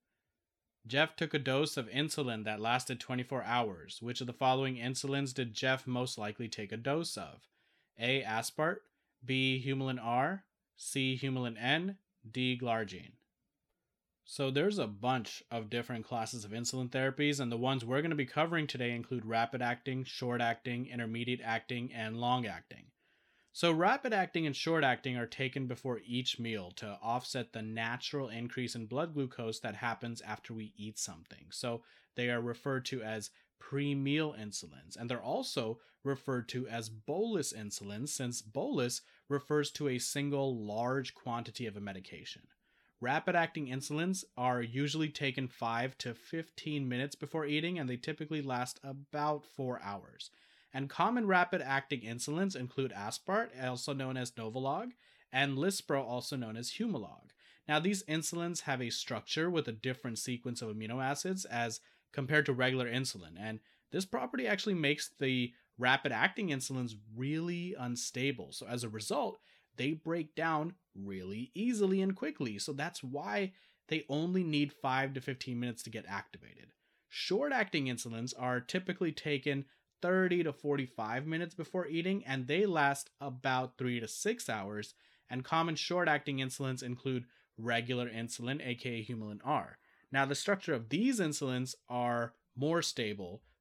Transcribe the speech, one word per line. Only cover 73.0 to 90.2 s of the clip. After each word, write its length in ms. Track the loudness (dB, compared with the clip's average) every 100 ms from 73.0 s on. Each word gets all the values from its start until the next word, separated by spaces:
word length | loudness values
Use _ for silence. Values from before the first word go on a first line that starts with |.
why 520 | -6 -6 -2 0 0 -4 _ _ -4
they 160 | -4 0
only 360 | 0 4 4
need 280 | 4 4 2
five 420 | 2 2 2 2
to 60 | -2
fifteen 380 | -4 -6 -4 -2
minutes 240 | -2 -4
to 80 | -8
get 140 | -10 -4
activated. 640 | -6 -6 -16 -20 -20 -20 _ _ _ _
Short 440 | -6 0 2 4
acting 340 | 2 2 2 0
insulins 460 | -2 -4 -4 -4 -2
are 220 | 0 0
typically 500 | 0 -2 -2 0 -2
taken 540 | 0 0 0 2 0 -2 _ _ _
thirty 400 | 4 6 6 4
to 80 | 2
forty-five 760 | 0 0 2 0 -2 -2 -2 0
minutes 280 | -2 -2
before 320 | -6 -4 -2 0
eating, 380 | 0 2 0
and 220 | 0 -2 2
they 180 | 4
last 460 | 4 6 6 4 -4 _
about 560 | -8 -2 2 2 0 -2
three 240 | -2 0
to 80 | -4
six 400 | -2 -2 0 -2
hours. 460 | -4 -2 -4 -8 -14 _ _ _
And 160 | -8
common 300 | 0 2 2
short 340 | 0 0 2 4
acting 300 | 4 2 -2
insulins 440 | -2 -2 -2 -2
include 440 | -4 -4 -2 -2 -4 _ _ -6
regular 500 | 0 2 2 0 0
insulin, 580 | -4 -6 -4 -2 -2 -2
A 80 | -4
K 240 | -4 -4
A 40 |
Humulin 360 | -4 -6 -6 -6
R. 320 | 0 0 -2 -10 _ _ _
Now, 140 | 2